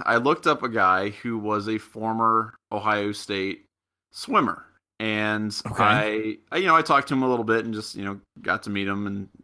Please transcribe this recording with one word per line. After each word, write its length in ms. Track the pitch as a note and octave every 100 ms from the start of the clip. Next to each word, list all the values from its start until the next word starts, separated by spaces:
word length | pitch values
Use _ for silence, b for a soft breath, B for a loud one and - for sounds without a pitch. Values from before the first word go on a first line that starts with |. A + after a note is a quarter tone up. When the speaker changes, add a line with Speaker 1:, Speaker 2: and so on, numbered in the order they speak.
Speaker 1:
I 160 | - A#2
looked 300 | B2+ D#3 E3
up 160 | C#3+
a 60 | B2+
guy 420 | A2+ F#2 F#2 G2+
who 280 | G2+ A#2+ A2+
was 300 | G#2 G#2 G#2
a 100 | A2
former 760 | - A2+ A2 A2+ A2+ A2+ A2 - -
Ohio 420 | G#2 G#2+ G#2 G#2
State 540 | G2+ - G2+ F#2+ - _ _ _ _ _
swimmer. 540 | - - D4+ A#2 D#2+ - _ _ -
And 540 | A2 G#2+ G#2+ G#2+ G#2+ - -
Speaker 2:
Okay. 120 | G#2+
Speaker 1:
I, 540 | G2+ G#2+ G#2+ A2 A2 G#2+ -
I, 40 | E3
you 80 | F#3+
know, 100 | D#3+
I 60 |
talked 260 | D#3 C#3+ C3+
to 60 |
him 80 | C3+
a 60 | C3
little 160 | B2
bit 200 | A2+ A2+
and 100 | A2
just, 200 | G#2+ -
you 100 | -
know, 160 | G2 G2+ _ -
got 220 | F#2+ F#2
to 60 | -
meet 180 | G2+ G2
him 180 | G2+ G2+
and, 220 | G2 G2 _